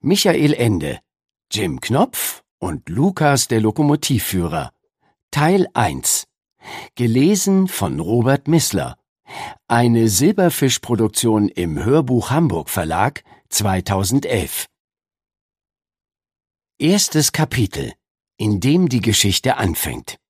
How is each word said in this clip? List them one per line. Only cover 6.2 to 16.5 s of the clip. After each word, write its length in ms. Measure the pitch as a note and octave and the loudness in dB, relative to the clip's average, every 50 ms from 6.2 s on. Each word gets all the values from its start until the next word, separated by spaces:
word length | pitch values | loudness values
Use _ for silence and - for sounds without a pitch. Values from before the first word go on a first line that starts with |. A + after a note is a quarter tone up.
| - _ _ _ _ _ _ _ - - - - - - _ | -6 _ _ _ _ _ _ _ -20 -16 -16 -16 -16 -16 _
Gelesen 720 | - B2 A#2 A2+ B2+ C#3 F3+ G#3+ F#3 - G3 F#3+ F#3+ F#3+ | -2 0 2 2 4 4 4 2 2 2 2 4 4 2
von 320 | F#3 - - G2 F2 C2 D2 | 0 -2 -4 -4 -2 -2 -4
Robert 480 | D#2+ F2 A2 A#2+ A2+ B2+ C#3 C#3 _ | -2 0 0 2 2 2 0 0 _
Missler. 520 | D3 E3 D#3+ - - - F2+ C2 B1 A#1+ _ _ _ _ _ _ - - - - - - _ _ | 0 2 2 2 0 -2 -2 -4 -4 -10 _ _ _ _ _ _ -18 -16 -14 -14 -14 -16 _ _
Eine 400 | - A#2 A#2 B2 A#2+ A#2 A#2 A2+ | -2 0 2 4 4 4 4 4
Silberfischproduktion 1400 | A2+ G2 F#2+ C3+ F#3 G#3+ - F#3 F3 - - C#3+ C3 A#2+ - - - B2 G#2 A2+ G#2 - - - A#2 A2 G#2+ G#2 G2 | 2 2 2 2 2 4 4 2 2 2 2 0 0 0 -2 -2 -4 0 0 0 0 0 0 2 2 2 4 2 0
im 340 | - - F2 E2 D#2 C#2+ D2+ | 0 -2 -4 -2 -2 -2 0
Hörbuch 460 | A2 C3+ D#3+ D3 B2 B2+ A#2+ - - | 2 2 2 2 2 0 0 0 0
Hamburg 400 | B2+ D#3 E3+ D3 F2+ E2 D2+ - | 0 0 2 0 0 -4 -6 -4
Verlag, 540 | - G2 E2 D#2 E2 F2 G#2 C#3+ C#3 - _ _ - _ _ _ | -4 -4 -2 -2 -2 0 0 -2 -2 -6 _ _ -20 _ _ _
zweitausendelf. 1160 | - - G#2 G2+ F#2+ F#2 F2+ - G2+ F#2+ G2 F#2 A#2+ C#3 C3+ - B2 G2+ - - - - - _ _ _ _ _ _ _ _ _ _ _ _ _ _ _ _ _ _ _ _ _ _ _ _ _ _ _ _ _ _ _ _ _ _ _ _ _ | -6 -2 0 0 0 -2 0 0 -2 0 0 0 0 0 0 0 -2 -2 -2 -4 -8 -10 -10 _ _ _ _ _ _ _ _ _ _ _ _ _ _ _ _ _ _ _ _ _ _ _ _ _ _ _ _ _ _ _ _ _ _ _ _ _